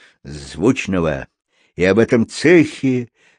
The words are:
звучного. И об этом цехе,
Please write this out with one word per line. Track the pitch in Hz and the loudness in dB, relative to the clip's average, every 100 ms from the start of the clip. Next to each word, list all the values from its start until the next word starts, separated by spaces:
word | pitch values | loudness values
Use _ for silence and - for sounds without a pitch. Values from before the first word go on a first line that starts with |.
| _ _ | _ _
звучного. | - 73 69 78 104 - - 92 80 67 - _ _ _ _ | -18 -16 -14 -2 0 0 -2 -2 -2 -4 -10 _ _ _ _
И | - | -2
об | 90 101 | 2 2
этом | 113 120 113 | 2 2 0
цехе, | - 151 175 151 - 135 127 120 _ _ | 0 4 4 2 -2 -4 -4 -6 _ _